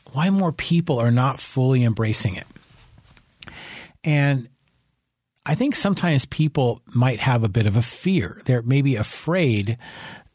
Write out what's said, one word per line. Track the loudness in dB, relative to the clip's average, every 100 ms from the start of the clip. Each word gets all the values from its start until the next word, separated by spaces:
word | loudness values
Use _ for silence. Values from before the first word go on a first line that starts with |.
| -10
why | -2 0
more | 2 0
people | -2 0 0 2 2
are | 2
not | 4 2 0
fully | -4 0 2 4
embracing | 2 2 0 0 -2 -4
it. | -12 -20 _ -20 -20 -20 -20 -20 _ -20 -20 -20 -18 -20 -20 _ 0
And | 2 2 0 -4 _ _ _ _ _ _ _ _ _ -4
I | 0
think | 0 0
sometimes | 0 0 0 0
people | 0 0 0 2 0 0 -4
might | 0 2 2
have | 0 2
a | 2
bit | 2 2
of | 2
a |
fear. | -2 -2 0 0 -2 -6 -2
They're | 0
maybe | 2 2 2 0
afraid | -4 -6 -4 0 2 0 -2 -6 -8 -20 -18 -20 -20